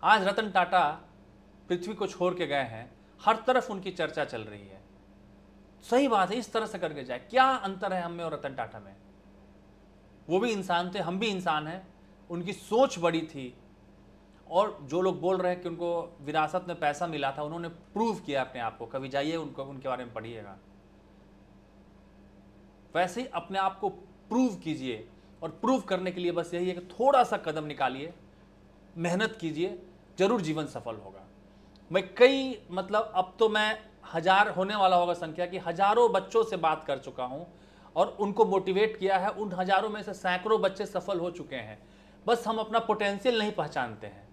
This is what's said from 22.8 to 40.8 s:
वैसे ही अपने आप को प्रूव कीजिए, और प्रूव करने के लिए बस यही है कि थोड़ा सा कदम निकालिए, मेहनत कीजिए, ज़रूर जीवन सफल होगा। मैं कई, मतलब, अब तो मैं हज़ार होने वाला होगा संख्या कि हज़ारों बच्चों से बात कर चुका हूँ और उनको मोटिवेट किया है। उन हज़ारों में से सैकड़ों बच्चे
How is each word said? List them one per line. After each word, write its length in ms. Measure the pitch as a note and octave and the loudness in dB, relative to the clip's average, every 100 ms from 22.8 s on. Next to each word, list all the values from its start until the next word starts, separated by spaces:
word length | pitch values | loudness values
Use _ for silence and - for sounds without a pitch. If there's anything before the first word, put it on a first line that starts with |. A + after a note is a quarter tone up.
| - D#3+ | -6 0
वैसे 260 | F3+ G#3 | 0 0
ही 60 | B3+ | -6
अपने 300 | - - F#3+ | -6 -4 -2
आप 200 | F#3+ F#3+ | -2 0
को 100 | G3 | -6
प्रूव 680 | - - - - A3+ B3+ F#3 | -6 -18 -20 -4 0 2 0
कीजिए, 500 | E3 C#3 C3 A2 - - - - | -6 -6 -6 -8 -10 -20 -20 -12
और 80 | D#3+ | -12
प्रूव 300 | D#3 A3+ C4 | -4 0 0
करने 280 | - F#3 F#3 | 0 -2 -2
के 100 | F3+ | -2
लिए 100 | F3 | -2
बस 200 | E3+ E3+ | -2 -4
यही 140 | F3 F3+ | -2 -2
है 60 | F3+ | -4
कि 60 | - | -10
थोड़ा 320 | - B3+ C#4 | 2 4 6
सा 140 | B3 G#3 | 4 2
कदम 260 | E3 D#3 D3+ | -2 -6 -6
निकालिए, 480 | C#3+ C3+ C3 D#3 F3+ - - - - - - - E3 | -2 -2 -2 -10 -12 -20 -20 -20 -20 -20 -20 -18 -4
मेहनत 400 | E3 F3+ A#3 A3+ | -2 0 0 -2
कीजिए, 360 | E3 D3 F3+ G#3 - - - - | -6 -2 -4 -4 -16 -20 -20 0
ज़रूर 240 | F#3+ A#3 | 2 2
जीवन 240 | D#3+ D#3 D3 | 0 -2 -4
सफल 280 | B2 A#2 G#2+ | -6 -8 -10
होगा। 320 | G2 F#2+ F#2+ - - - - - - | -12 -20 -20 -20 -20 -20 -20 -20 -2
मैं 120 | F3 F#3+ - | -2 -2 8
कई, 460 | B3 C4+ C4 A#3+ - | 8 8 0 -6 -8
मतलब, 400 | F3+ F#3 G#3 A3 F3+ | -8 0 0 0 0
अब 200 | F#3 - | -2 2
तो 100 | A3 | 2
मैं 300 | G#3 G#3+ A3 - - - | 4 2 0 -8 -20 -6
हज़ार 440 | E3 E3+ F#3+ G#3 | 0 4 6 6
होने 260 | F3+ F#3+ G#3+ | 2 -2 4
वाला 200 | F#3+ F3+ | 6 6
होगा 180 | F3 F3 | 4 0
संख्या 300 | E3 D#3 F3 | -4 -4 -4
कि 120 | F#3 | -4
हज़ारों 520 | E3+ E3+ G3 A3 A#3 | -6 2 4 6 6
बच्चों 320 | F#3+ F#3 A3+ | 4 2 2
से 140 | A3 F#3 | 2 0
बात 260 | D#3+ D#3 | 0 0
कर 140 | - C3+ | -2 -6
चुका 240 | C3 B2+ | -6 -8
हूँ 220 | B2+ C3+ F3 - - - - - | -8 -8 -12 -18 -20 -20 -8 2
और 120 | G3+ - | 2 2
उनको 260 | G3+ G3+ G#3 | -4 4 4
मोटिवेट 520 | F#3+ F#3 F#3+ A3 A3 | 4 2 2 2 2
किया 200 | F#3+ F#3+ | 2 2
है। 120 | F#3+ | 2
उन 200 | F#3+ G#3 | -4 -6
हज़ारों 360 | F3+ F#3 F#3+ G#3+ | -2 2 2 2
में 120 | G#3 | -6
से 100 | G#3 | -8
सैकड़ों 460 | F#3 F#3 F3+ A3 A3 | -4 -2 0 2 2
बच्चे 240 | F#3 F#3+ | 2 0